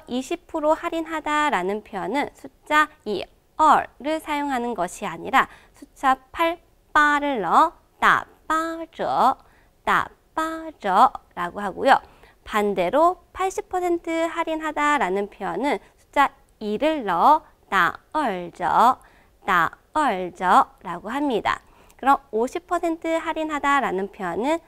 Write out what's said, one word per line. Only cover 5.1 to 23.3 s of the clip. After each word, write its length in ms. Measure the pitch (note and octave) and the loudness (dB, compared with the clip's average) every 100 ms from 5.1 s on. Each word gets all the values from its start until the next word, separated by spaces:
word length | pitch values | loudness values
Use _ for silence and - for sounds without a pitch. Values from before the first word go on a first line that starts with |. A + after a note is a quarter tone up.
| E3 F3 B3 - - _ | -8 -2 0 0 -4 _
숫자 420 | _ - _ C4+ C4 _ | _ -20 _ 0 0 _
팔, 280 | - E4 F4 _ _ _ | -4 -2 -4 _ _ _
八을 480 | D#4 D4 D4 C#4+ B3+ | 2 4 2 0 -2
넣어 320 | E3+ A3 D#4+ - _ _ | 2 4 4 0 _ _
따, 260 | G#3+ D3+ - _ - | 2 2 0 _ -4
빠져, 880 | D#4 E4 E4 D#4+ - E3+ C#3 A#3 - _ _ _ _ | -4 -4 -8 -12 -6 -2 2 2 0 _ _ _ _
따, 240 | - E3+ - _ _ | -2 -2 -2 _ _
빠져라고 1300 | - D#4+ D#4+ D#4+ D#4 G3+ F#3 B3+ - _ - F3 F#3 | -6 -6 -8 -12 -8 0 4 4 2 _ -10 -8 -6
하고요. 400 | G3+ E3 B3+ B3+ - - - _ - | -8 0 2 2 0 -20 -20 _ -6
반대로 760 | A3 G#3 F#3+ F3 C4+ E4+ F#4 _ | -2 0 0 0 2 2 0 _
팔십 340 | - F#4+ - - | -6 -6 -6 -6
퍼센트 600 | F#4 F4+ E4+ E4 E4 E4 | -4 -2 -2 -4 -4 -2
할인하다라는 1000 | E4+ E4 D#4 D#4 D4 D4 D4 F#3+ G3 G3+ | -4 -4 -6 -6 -2 0 0 0 -2 -4
표현은 480 | - F#3+ F3 C#4+ G3+ - _ | -8 -8 -4 -4 -4 -6 _
숫자 360 | _ D4+ C4+ - _ - | _ 0 0 -2 _ -10
이를 440 | G#3+ G#3 D4+ D#4 | -6 -2 -2 -2
넣어 400 | G3+ E3+ A#3 D#4 - _ - | -2 2 4 4 0 _ -4
따, 280 | G3 E3+ - _ | 0 0 -2 _
얼져, 840 | D#4 C4 F3+ F3 - E3 E3 A3+ - - _ _ _ - | -4 -2 -4 -8 -4 2 4 4 2 -6 _ _ _ 0
따, 260 | F3+ - - _ | 2 0 -4 _
얼져라고 1160 | D#4 C#4+ F#3 F3+ - F#3 A3+ - - F#3+ F3 F#3 | -2 0 0 -4 -2 4 4 4 -2 -12 -10 -8
합니다. 500 | C4 D4 G#3+ - - - _ - _ | -4 -2 -2 -2 -4 -8 _ -20 _
그럼 180 | B3 C#4 - | 2 2 0
오십 340 | G#3+ B3 F4 - | -4 -4 -4 -4
퍼센트 420 | E4+ E4+ E4 E4 | -2 -2 -4 -2
할인하다라는 1080 | E4 E4+ | -4 -4